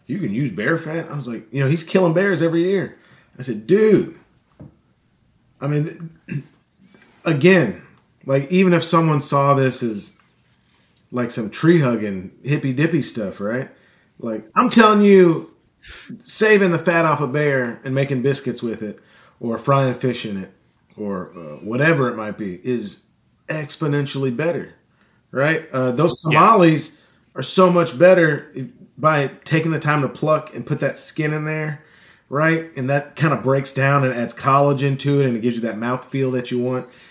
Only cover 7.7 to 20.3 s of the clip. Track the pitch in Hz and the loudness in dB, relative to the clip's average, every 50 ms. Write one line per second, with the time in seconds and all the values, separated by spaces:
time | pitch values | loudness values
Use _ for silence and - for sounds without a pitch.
7.7 | 87 - - - _ _ _ _ _ _ - 131 135 139 139 - 180 185 190 180 | -2 -8 -14 -20 _ _ _ _ _ _ -4 -2 -2 0 0 0 0 2 4 4
8.7 | 175 165 165 - 170 165 160 160 151 143 139 - 147 143 139 143 139 135 135 131 | 4 2 2 2 2 2 2 2 2 0 0 0 0 2 2 2 2 2 2 0
9.7 | 123 - 127 113 107 101 - - - _ _ _ _ _ _ _ _ _ _ _ | 0 -2 -4 -6 -6 -6 -10 -12 -18 _ _ _ _ _ _ _ _ _ _ _
10.7 | _ _ _ _ _ _ _ _ - 123 120 117 - 127 110 101 - - - 160 | _ _ _ _ _ _ _ _ -6 -6 -6 -4 -6 -6 -8 -8 -6 0 4 4
11.7 | 175 165 139 123 120 107 107 104 98 92 90 90 - _ - 131 147 139 135 135 | 4 6 4 2 0 -2 -4 -6 -6 -8 -10 -14 -18 _ -6 -4 -4 -2 -2 -4
12.7 | 127 127 156 165 175 147 120 - - 120 104 92 85 - 101 104 117 127 135 202 | -2 0 0 0 0 -2 -2 -4 -6 -8 -8 -8 -8 -8 -8 -6 -6 -6 -8 -10
13.7 | - _ _ _ _ _ _ _ _ - - 113 110 110 - - _ - 247 226 | -14 _ _ _ _ _ _ _ _ -14 -10 -10 -10 -10 -10 -6 _ -2 -2 2
14.7 | - 233 220 214 208 208 208 202 196 190 180 170 160 139 - - _ _ _ _ | 4 6 6 6 6 6 6 8 8 8 8 6 4 0 -4 -10 _ _ _ _
15.7 | _ _ _ - - - - - - - - - - - 214 214 214 202 202 180 | _ _ _ -20 -20 -20 -20 -20 -20 -16 -10 -6 -2 0 2 4 4 4 4 2
16.7 | 170 - - 185 170 165 165 156 147 147 147 127 131 147 151 147 139 131 123 120 | 0 0 0 0 0 2 2 0 0 0 -2 -2 -2 -2 0 0 0 0 -2 -4
17.7 | 113 - - 135 131 135 135 135 139 127 120 139 135 - - 127 117 - 120 117 | -6 -8 -8 -4 -2 -2 -2 -2 -2 -2 0 -2 -2 -2 -4 -6 -8 -6 -6 -8
18.7 | 107 101 110 104 98 - _ _ _ _ _ _ _ _ - 120 113 110 - 147 | -8 -8 -8 -10 -12 -14 _ _ _ _ _ _ _ _ -8 -8 -6 -6 -2 0
19.7 | 139 139 135 127 123 123 - 127 113 - - 110 | 0 2 2 0 -2 -2 -4 -4 -4 -4 -6 -8